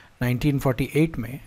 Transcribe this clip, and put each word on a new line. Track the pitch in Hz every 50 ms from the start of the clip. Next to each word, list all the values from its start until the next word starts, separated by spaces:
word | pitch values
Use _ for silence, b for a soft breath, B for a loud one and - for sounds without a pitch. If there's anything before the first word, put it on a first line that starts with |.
| B B B -
नाइनटीन | 123 123 123 113 147 151 139 135
फ़ोर्टी | - 135 127 - 135 - -
एट | 143 165 160 160 139
में, | 113 123 131 123 -